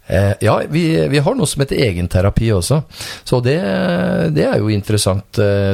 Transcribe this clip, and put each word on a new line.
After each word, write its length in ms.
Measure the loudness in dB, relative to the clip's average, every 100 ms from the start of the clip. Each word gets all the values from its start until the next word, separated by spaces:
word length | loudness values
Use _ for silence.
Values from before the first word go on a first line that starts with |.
| -2
Eh, 240 | 0 2 2
ja, 160 | 2 0 0
vi, 400 | 0 0 2 2
vi 120 | 2
har 120 | 0 0
noe 80 | -2
som 140 | -2
heter 140 | -2 0
egenterapi 720 | 0 0 0 2 2 2 2
også. 300 | 0 0 -2 -2 -10 -14 -14
Så 160 | -2 0
det, 140 | 2 0 0 -2 -2 -2 -2 0 0 0
det 80 |
er 140 | 0 0
jo 80 | 0
interessant. 720 | -2 0 -2 0 -2 -4 -2
Eh, 320 | 0 2 0